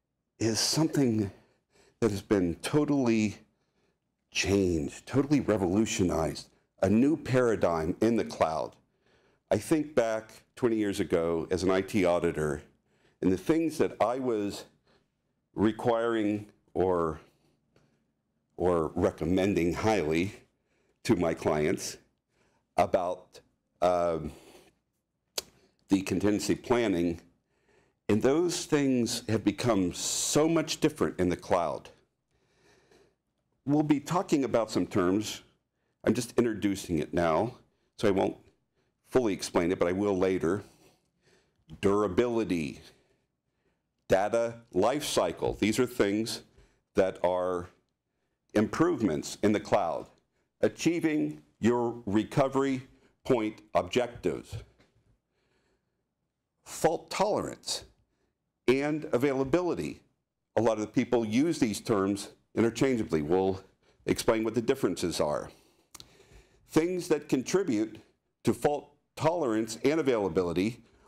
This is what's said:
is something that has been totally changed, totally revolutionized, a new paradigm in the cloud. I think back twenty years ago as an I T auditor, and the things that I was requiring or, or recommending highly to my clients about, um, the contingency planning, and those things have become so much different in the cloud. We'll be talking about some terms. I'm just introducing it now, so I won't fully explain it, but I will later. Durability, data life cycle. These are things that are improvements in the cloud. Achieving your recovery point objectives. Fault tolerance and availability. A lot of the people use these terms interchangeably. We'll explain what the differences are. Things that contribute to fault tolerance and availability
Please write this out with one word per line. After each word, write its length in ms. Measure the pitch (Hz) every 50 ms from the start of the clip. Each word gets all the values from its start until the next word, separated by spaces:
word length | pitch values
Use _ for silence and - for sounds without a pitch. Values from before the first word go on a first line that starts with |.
| _ _ _ _ _ _ _ -
is 200 | 110 113 110 104
something 720 | - - - 151 160 156 - 151 135 120 107 110 101 95 - - _ _ _ _ _ _ _ _ _ _ _ -
that 120 | 117 107
has 100 | 104 95
been 340 | - - 110 98 90 85 82
totally 840 | - - - - 151 147 143 147 139 127 117 113 110 107 104 98 - - _ _ _ _ _ _ _ _ _ _ _ _ _ _ _ _ _
changed, 760 | - - - - 98 101 95 90 85 78 69 67 - - -
totally 340 | - - 135 143 143 151 131
revolutionized, 1080 | 82 - 107 101 95 85 92 107 110 104 - - 95 82 78 78 78 76 73 - - - _ _ _ _ _ -
a 80 | 98 95
new 280 | 104 113 131 147 165
paradigm 760 | 147 - 120 131 127 123 117 107 85 87 90 85 82 80 82 87 -
in 140 | 110 113 113
the 100 | 104 82
cloud. 500 | - - - 92 78 80 73 58 57 - _ _ _ _ _ _ _ _ _ _ _ _ _ _ -
I 80 | 95
think 380 | 107 - - 160 156 151 151 -
back 480 | 123 117 113 110 110 - - - - - _ _
twenty 200 | - 127 117 113
years 240 | 110 104 101 95 98
ago 480 | 90 78 92 85 82 85 85 82 76 -
as 140 | 92 85 92
an 80 | 92
I 100 | 92 95
T 240 | 98 - - 104 90
auditor, 560 | 87 87 87 82 85 76 78 78 76 69 80 - - _ _ _ _ _ _ _ _ _ _
and 100 | - 90
the 60 | 95
things 400 | 90 - - 156 165 165 151 -
that 180 | - 107 87 - -
I 180 | 101 113 127 135
was 460 | 131 127 113 104 101 101 95 - - - _ _ _ _ _ _ _ _ _ _ _ _ _ _ _ _ -
requiring 920 | - 98 110 107 - - 120 113 113 117 117 113 110 104 104 107 107 107 - - _ _ _ -
or, 440 | 87 90 92 90 85 82 80 78 78 - _ _ _ _ _ _ _ _ _ _ _ _ _ _ _ _ _ _ _ _ _ _ _ _ _ _
or 340 | - 85 90 87 82 78 76 -
recommending 800 | - 95 95 - - 80 82 90 98 92 104 92 82 85 87 80
highly 600 | - - 107 110 95 76 76 80 82 92 104 - - - _ _ _ _ _ _ _ _ _ _ _ -
to 100 | - 110
my 180 | 87 87 82 80
clients 640 | - - - 78 76 76 85 - - - - - - _ _ _ _ _ _ _ _ _ _ _ _ _ _ -
about, 640 | - 95 92 - 95 87 90 90 - - _ - - - _ _ _ _ _ _ -
um, 500 | 85 90 90 87 87 85 82 80 76 76 - - - - - - - _ _ _ _ _ _ _ _ _ _ _ _ _ _ - - - _ _ _ _ _ _ _ -
the 120 | 101 95
contingency 520 | 95 - 98 87 98 104 104 98 - - 87
planning, 680 | - - - 120 120 117 104 92 85 85 85 82 82 - _ _ _ _ _ _ _ _ _ _ _ _ _ _ _ _ -
and 120 | 104 107
those 440 | 104 127 139 165 180 175 165 - -
things 580 | - 151 143 143 135 127 123 117 113 - - - -
have 140 | 107 107 101
become 500 | 101 - - 120 120 110 98 92 85 -
so 540 | - - - - - - - - 147 156
much 320 | 165 165 160 151 156 - -
different 400 | - 151 151 - 92 76 - -
in 100 | 92 90
the 80 | 82
cloud. 520 | - - - 101 87 85 76 64 - - - - _ _ _ _ _ _ _ _ _ _ _ _ _ _ _ _ _ _ _ _ _ _ _ _ _ _ _ _ _ _ _ _ _ -
We'll 160 | 135 143 151
be 180 | 156 147 151 135
talking 440 | - - 165 180 196 - 170 143 131
about 260 | 113 110 117 110 -
some 160 | - 101 90
terms. 560 | - - 104 90 90 95 107 107 - - - - _ _ _ _ _ _ _ _ _ _ _ -
I'm 100 | - -
just 240 | 127 120 - -
introducing 600 | 123 117 117 107 95 104 101 95 92 - - 85 76
it 140 | - - -
now, 420 | 85 87 82 78 85 107 120 - - _ _ _ _ _ _ _
so 100 | - -
I 40 | 104
won't 260 | 95 95 95 101 - - - _ _ _ _ _ _ _ _ _ _ _ _ _
fully 240 | - 131 123 107 90
explain 380 | - - - - 98 87 85
it, 80 | 92 -
but 80 | 90
I 60 | 87 92
will 240 | 95 104 104 98
later. 460 | 90 95 95 95 87 - 80 95 104 - - _ _ _ _ _ _ _ _ _ _ _ _ _ _ _ _ _ _ _ - - -
Durability, 1000 | - 98 101 104 107 95 87 101 120 123 117 117 107 82 92 85 76 64 57 - - - - _ _ _ _ _ _ _ _ _ _ _ _ _ _ _ _ _ _ _ _ _ _
data 480 | - 98 92 101 104 110 117 117 117 117 - - _ -
life 300 | 90 104 120 143 147 147
cycle. 540 | - - 123 95 87 80 - - 60 - -
These 200 | - 107 110 -
are 60 | 127
things 560 | 117 - - 110 98 101 107 113 120 - - - _ _ _ - _ _ _ _ _ -
that 220 | 101 95 95 - - -
are 460 | 87 92 90 90 92 90 87 87 - - _ _ _ _ _ _ _ _ _ _ _ _ _ _ _ -
improvements 840 | 107 107 92 - - 160 175 170 120 110 90 76 69 - - - - -
in 80 | 104
the 80 | 104 101
cloud. 480 | - - 120 104 90 82 71 58 57 - _ _ _ _ _ _ _ _ _ _
Achieving 800 | - - - - - 165 175 165 - 160 151 151 151 151 151 - - _ _ -
your 420 | 98 113 120 123 120 120 120 - -
recovery 800 | 98 95 110 101 98 - 151 135 135 135 135 135 139 135 127 - - _ _ _ _ _ _ -
point 360 | - 131 113 110 110 107 - - _ -
objectives. 800 | 90 92 90 - 120 123 117 - - - 85 67 58 - - - - - - _ _ _ _ _ _ _ _ _ _ _ _ _ _ _ _ _ _ _ _ _ _ _ _ _ _ _ _ _ _ _ _ _ _ _ _ _ _ _
Fault 440 | - - - - 160 - - - -
tolerance 720 | - - 190 214 175 117 78 65 - - - - - - - - _ _ _ _ _ _ _ _ _ _ _ _ _ _ _
and 420 | 120 127 139 143 151 156 151 151 -
availability. 920 | - 120 135 147 131 131 135 135 147 175 180 170 135 85 78 67 - - _ _ _ _ _ _ _ _ _ _ -
A 60 | 107
lot 120 | 113 113 110
of 80 | 107
the 60 | 104
people 380 | 104 - 131 117 117 123 120 117
use 340 | 107 107 127 151 175 160 -
these 200 | 135 110 98 -
terms 500 | - - 110 98 95 98 101 98 - - - _ _ _ -
interchangeably. 680 | - 110 117 110 - 143 135 127 113 107 - 82 78
We'll 400 | 73 76 90 95 95 95 98 98 - - _ _ _ _ _ _ -
explain 380 | 98 95 - - - 113 113 110
what 120 | 113 107
the 60 | 120
differences 600 | 110 123 135 - - 104 85 - 92 85 78 -
are. 300 | 85 76 73 57 50 - - _ _ _ _ _ _ _ - - - _ _ - _ _ - - - _ _ _ _ _
Things 380 | - 156 160 175 185 180 -
that 220 | - 160 147 - -
contribute 720 | 156 131 120 - - 185 196 - 113 104 110 - - - - _ _ _ _ _ _ _ -
to 100 | 120 104
fault 400 | - - 147 147 143 - - _ _ _ _ _
tolerance 640 | - 143 160 175 175 151 120 107 110 113 113 - - -
and 160 | 135 156 165
availability 840 | 143 131 120 110 101 92 82 92 90 87 82 90 95 113 127 - - _ _ _ _